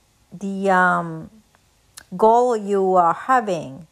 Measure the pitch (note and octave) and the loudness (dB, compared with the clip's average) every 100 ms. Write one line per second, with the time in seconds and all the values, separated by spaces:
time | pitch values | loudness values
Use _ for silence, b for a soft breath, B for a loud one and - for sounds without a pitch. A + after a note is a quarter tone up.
0 | _ _ _ F3 G3 G3 G3 F#3 F3+ F3 | _ _ _ -12 -10 -4 0 2 2 0
1 | E3+ D#3+ D#3+ A3 _ _ _ _ _ - | -4 -12 -16 -20 _ _ _ _ _ -20
2 | _ F#3 A3 A#3 B3 A3+ G3+ G3 F#3+ F#3 | _ 0 4 4 2 -2 -2 0 2 2
3 | E3+ E3+ - C4 G#3 E3 C3+ C3+ D#3+ | 2 0 0 0 0 -6 -8 -16 -20